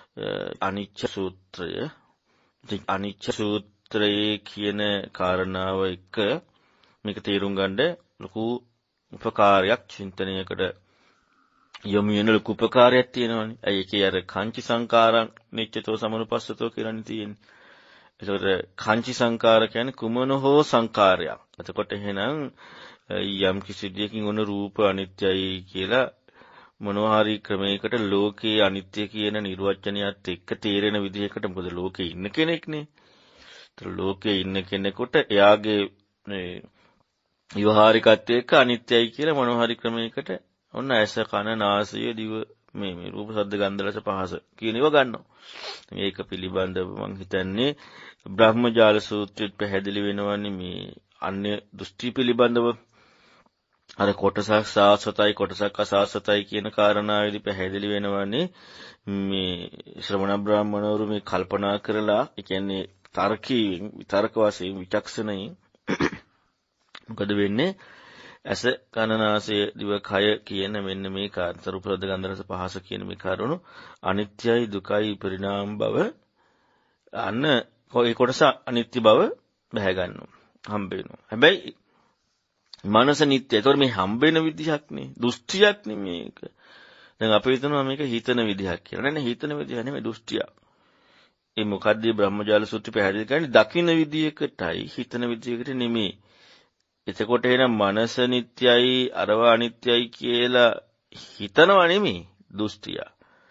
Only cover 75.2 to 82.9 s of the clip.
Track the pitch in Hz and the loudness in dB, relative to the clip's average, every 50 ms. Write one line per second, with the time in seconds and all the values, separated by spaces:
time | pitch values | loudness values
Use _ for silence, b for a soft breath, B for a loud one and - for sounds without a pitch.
75.2 | - 98 95 95 98 98 101 101 101 104 107 104 110 110 107 131 185 226 - _ | -6 -6 -6 -4 -4 -4 -4 -4 -4 -6 -4 -4 -2 -2 0 0 -2 -2 -4 _
76.2 | _ _ _ _ _ _ _ _ _ _ _ _ _ _ _ _ _ _ - 104 | _ _ _ _ _ _ _ _ _ _ _ _ _ _ _ _ _ _ -10 -8
77.2 | 113 98 104 120 143 156 139 117 - - _ _ _ _ - 123 120 117 117 - | -6 -4 -4 -2 0 2 2 0 0 -4 _ _ _ _ 0 2 2 2 2 2
78.2 | 127 123 131 - 160 139 131 - _ - 123 120 117 - - 123 113 110 107 135 | 2 0 4 4 4 4 4 2 _ -4 -4 -4 -4 -2 -4 4 6 8 8 8
79.2 | 190 285 440 - _ _ _ _ _ _ - 110 101 95 95 92 90 90 - - | 6 2 0 -6 _ _ _ _ _ _ -8 -2 -2 -2 0 -2 -4 -6 -8 -14
80.2 | - - b b b b b _ - - 104 104 98 92 95 95 95 - - - | -18 -20 b b b b b _ -12 -8 -6 -6 -6 -6 -8 -8 -10 -12 -16 -20
81.2 | _ _ 107 110 123 123 104 180 - - - _ _ _ _ _ _ _ _ _ | _ _ 0 4 6 6 6 4 -4 -12 -18 _ _ _ _ _ _ _ _ _
82.2 | _ _ _ _ _ _ _ _ _ _ - _ - 101 | _ _ _ _ _ _ _ _ _ _ -20 _ -6 2